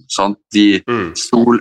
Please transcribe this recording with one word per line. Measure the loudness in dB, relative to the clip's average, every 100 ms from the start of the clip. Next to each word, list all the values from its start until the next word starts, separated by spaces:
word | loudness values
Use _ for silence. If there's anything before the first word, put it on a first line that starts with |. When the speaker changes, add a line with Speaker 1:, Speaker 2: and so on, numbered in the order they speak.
| -8
Speaker 1:
sant? | -4 -4 -6 _
De | 2 2 2 -2
Speaker 2:
Mm. | -6 -6 -8
Speaker 1:
stol-, | -2 0 2 0